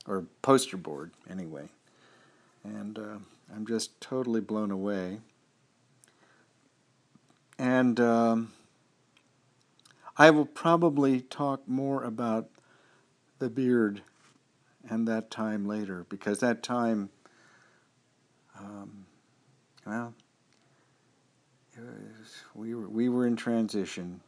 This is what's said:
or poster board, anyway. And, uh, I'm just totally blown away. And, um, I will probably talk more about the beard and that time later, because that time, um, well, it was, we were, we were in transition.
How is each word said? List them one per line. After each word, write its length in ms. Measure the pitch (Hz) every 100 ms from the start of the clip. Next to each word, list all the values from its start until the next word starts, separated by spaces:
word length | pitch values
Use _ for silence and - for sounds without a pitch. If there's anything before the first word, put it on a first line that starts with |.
| -
or 200 | 98 82 _
poster 360 | - 135 - 95
board, 340 | 80 73 80 - -
anyway. 380 | 95 85 73 76 _ _ _ _ _ _ _ _ _
And, 360 | 104 107 104 107
uh, 180 | 107 107 95 _ -
I'm 120 | 104 107
just 340 | 113 - -
totally 400 | - 131 123 113
blown 280 | 98 107 104
away. 520 | 95 101 98 90 104 - _ _ _ _ _ _ _ _ _ _ _ _ _ _ _ _ _ _ _ _ _ _ -
And, 420 | 127 127 127 117
um, 520 | 120 117 117 113 113 - _ _ _ _ _ _ _ _ _ _ _ _ _ _ - -
I 120 | 151
will 160 | 151 147
probably 760 | - 165 170 170 143 139 127
talk 460 | 127 - 143 135 135
more 360 | 131 139 135
about 460 | 120 113 120 110 107 _ _ _ _ _ _ _ _ -
the 100 | 127
beard 540 | 120 127 120 107 101 - _ _ _ _ _ _ _ 127
and 180 | 113 113
that 240 | 110 107
time 340 | - 110 107 101
later, 400 | 107 101 90 87
because 300 | 98 - 101
that 240 | 123 117
time, 460 | - 123 117 110 98 _ - _ _ _ _ _ _ _ _ _ _ _ _ -
um, 480 | 101 101 101 104 95 _ _ _ _ _ _ _ -
well, 280 | 110 117 117 _ _ _ _ _ _ _ _ _ _ _ _ _ _ _ -
it 40 |
was, 600 | 120 107 104 110 107 - -
we 220 | 104 110 117
were, 140 | 104
we 180 | 110 123
were 180 | 123 123
in 120 | 113
transition. 840 | - 117 107 107 92 - 90 90